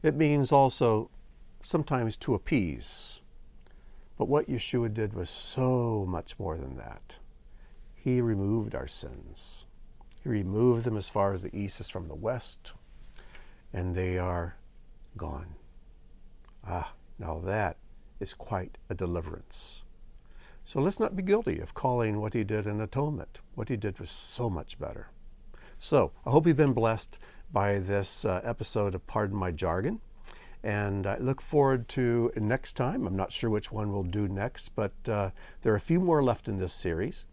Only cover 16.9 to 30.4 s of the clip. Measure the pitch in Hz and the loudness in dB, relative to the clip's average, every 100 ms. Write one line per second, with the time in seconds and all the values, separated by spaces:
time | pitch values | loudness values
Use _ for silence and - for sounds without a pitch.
16.9 | - - - 85 80 90 104 95 82 - | -10 -18 -10 -6 -4 -2 0 0 -4 -16
17.9 | - - - 98 - - 101 92 - - | -20 -18 -10 -10 -10 -4 -4 -4 -12 -10
18.9 | 92 90 87 85 - - - - - - | -4 -2 -2 -4 -10 -12 -12 -10 -12 -16
19.9 | - - - - - - - - - 151 | -16 -18 -18 -18 -18 -18 -18 -6 0 0
20.9 | 202 220 190 185 208 226 78 - - 131 | 2 0 0 2 2 4 -2 -4 -2 0
21.9 | 123 110 104 107 117 101 107 104 104 110 | 2 2 2 0 0 2 0 0 -2 -2
22.9 | 135 147 143 - - - - 110 117 107 | -2 -2 -2 -8 -14 -14 -8 -4 -2 -2
23.9 | 95 - - - - 120 87 65 - 69 | -4 -8 -8 -6 -2 0 -2 -6 -8 -8
24.9 | 65 - - - - - - - - - | -8 -12 -16 -18 -18 -16 -16 -16 -10 4
25.9 | 147 87 - - 143 160 143 147 117 113 | 6 6 0 4 6 8 6 6 6 2
26.9 | 110 - - - - - - 101 101 92 | 2 -4 -8 -16 -16 -2 2 2 2 2
27.9 | 101 95 - 104 92 113 117 120 110 101 | 0 0 -2 0 0 -2 -4 -2 2 2
28.9 | 90 - 110 104 98 92 80 90 87 117 | 0 -2 0 0 0 -2 0 0 2 0
29.9 | 220 - - - - | -2 -8 -16 -14 -14